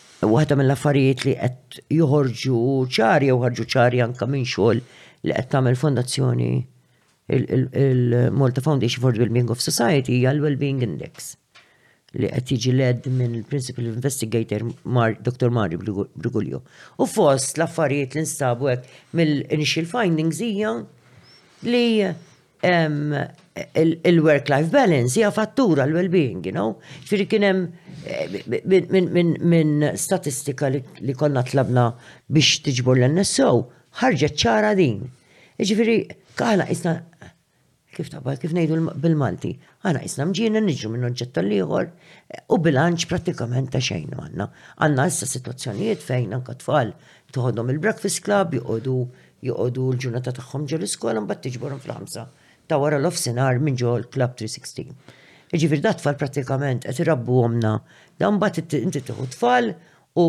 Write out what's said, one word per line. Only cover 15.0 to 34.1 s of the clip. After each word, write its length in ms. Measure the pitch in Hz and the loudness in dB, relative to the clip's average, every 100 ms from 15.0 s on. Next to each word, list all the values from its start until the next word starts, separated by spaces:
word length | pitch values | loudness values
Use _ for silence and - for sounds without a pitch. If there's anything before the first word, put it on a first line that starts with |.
| 113 | 2
Doktor 380 | 107 120 127 123 | 0 -4 0 0
Mario 240 | 120 95 87 | 2 0 -4
Brigu-, 300 | 107 98 - | -4 -4 -6
Briguglio. 540 | - - 117 - - - - - | -6 -4 -2 -4 -6 -12 -20 -12
U 120 | - 247 | -2 0
fost 480 | 220 156 135 - | 4 4 4 0
l-affarijiet 600 | 156 165 165 147 143 131 151 | -2 -2 0 0 0 -2 -4
li 60 | 151 | -4
nstabu 460 | - 131 120 139 | -2 -2 0 0
hekk 160 | 123 - - _ | -2 -6 -20 _
mill-initial 720 | 165 156 143 - 147 143 165 165 | 0 2 2 0 -2 0 -2 -2
findings 540 | 247 196 160 165 165 | 0 2 2 0 -2
hija 300 | 233 202 214 233 214 _ _ - - _ _ _ | -4 -2 -2 -4 -8 _ _ -20 -20 _ _ _
li, 220 | 226 240 240 214 190 156 - _ _ _ | 0 2 4 2 0 -4 -12 _ _ _
em, 340 | 180 175 156 147 147 143 - - _ - - | 2 2 2 0 -2 -2 -4 -10 _ -14 -4
il-, 240 | - 165 160 | 2 2 2
il-work-life 720 | 185 170 156 143 131 139 165 | 4 6 6 4 2 0 4
balance 400 | 285 220 143 123 220 | 4 4 4 2 2
hija 140 | 208 | 2
fattura 560 | 214 214 - 233 143 135 | 0 -2 2 4 4 2
l-well-being, 560 | 160 185 180 131 92 | 0 2 2 2 -2
you 100 | 92 | -4
know? 220 | 131 220 196 - - | -2 -4 -6 -14 -20
Ġifieri 300 | - 214 202 | -4 -2 0
kien 180 | 220 202 | 2 2
hemm, 160 | 190 170 - - - | 2 -2 -8 -20 -16
eh, 400 | - - 82 95 104 120 | -10 -8 -6 -8 -6 -4
min, 280 | - 190 - | 2 2 4
min, 160 | 190 180 | 2 2
min, 220 | 175 175 - | 2 2 2
min 300 | 170 165 156 147 147 | 4 4 4 2 0
statistika 720 | 190 - 190 151 127 - 127 143 | -2 -2 -2 -2 -6 -6 -2 -2
li, 140 | 135 - - | -2 -6 -8
li 180 | 117 | -6
konna 300 | 131 151 139 123 | 0 0 0 0
tlabna 460 | 135 104 123 120 - - - | 0 2 2 2 -2 -14 -20
biex 340 | - 147 131 - | 0 2 4 2
tiġbor 360 | 147 127 127 131 | -2 0 2 4
l-N 240 | 127 165 | 4 2
S 160 | 196 - | 0 2
O, 300 | 247 123 - - _ | 4 4 0 -10 _
ħarġet 400 | - 254 | -2 0